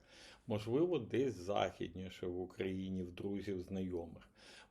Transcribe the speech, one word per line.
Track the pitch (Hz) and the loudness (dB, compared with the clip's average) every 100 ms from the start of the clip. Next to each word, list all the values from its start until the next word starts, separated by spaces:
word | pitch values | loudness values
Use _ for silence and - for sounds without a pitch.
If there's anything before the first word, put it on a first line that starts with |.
| - - - - - | -20 -20 -20 -10 -2
Можливо, | 107 113 131 180 156 | 0 4 4 6 2
десь | 95 107 135 90 | 2 4 4 2
західніше | 87 104 95 - - 92 92 - 92 | 2 4 4 0 -6 -4 -8 -4 -2
в | 90 | -2
Україні, | 90 - 95 95 95 92 | -4 0 0 0 0 0
в | 87 | -2
друзів, | 87 98 101 101 92 | -4 -2 -2 0 -2
знайомих. | 87 98 92 87 82 80 - - - - - | -2 -2 0 -2 -4 -10 -18 -20 -20 -20 -4